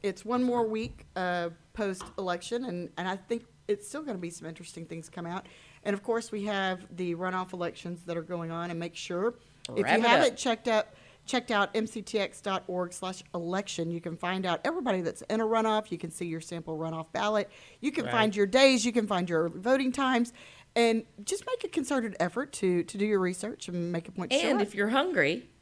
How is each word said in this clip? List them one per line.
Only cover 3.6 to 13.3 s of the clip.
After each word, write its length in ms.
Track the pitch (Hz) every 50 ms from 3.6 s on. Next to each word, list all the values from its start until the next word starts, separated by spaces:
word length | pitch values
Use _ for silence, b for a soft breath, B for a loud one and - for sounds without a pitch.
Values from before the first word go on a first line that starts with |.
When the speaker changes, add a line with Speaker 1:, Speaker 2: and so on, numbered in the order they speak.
| _ -
Speaker 1:
it's 200 | 208 202 202 -
still 140 | - 285
gonna 160 | 311 294 220 185
be 140 | 175 170
some 160 | 170 - - 160
interesting 380 | 165 - 170 - - 170 165 160
things 200 | 165 165 160 -
come 200 | - 185 170 170
out. 180 | 175 190 - B B B B B B B B
And 100 | - 202
of 80 | 202
course, 300 | 202 - 226 233 226 -
we 140 | - 208 202
have 380 | 214 208 196 190 190 185 180 190 - - 170
the 160 | 185 175 170
runoff 400 | 165 180 185 185 185 185 185 -
elections 480 | 180 175 170 - - - 175 175 170 170
that 120 | 160 170 170
are 60 | 165
going 260 | 170 180 170 170 165
on, 220 | 165 170 170 180
and 80 | 170 170
make 160 | 170 170 170
sure 400 | - - - 180 175 190 233 240 b b b b b b - 127
if 80 | - -
Speaker 2:
Wrap 160 | 123 165 220
Speaker 1:
you 40 | 226
Speaker 2:
it 40 | 240
Speaker 1:
haven't 240 | 233 151 - 262
Speaker 2:
up. 60 | - -
Speaker 1:
checked 300 | - 262 226 220 - 247
up, 280 | 226 214 208 - B B B B B B B -
checked 240 | - 247 240 -
out 180 | 233 202 202 190 -
M 100 | 226 220
C 160 | 220 - 226
T 160 | 196 - - 214
X 240 | 196 185 - -
dot 220 | - 208 190 185 - -
org 240 | 180 180 180 175 180
slash 280 | - - 185 185 - - -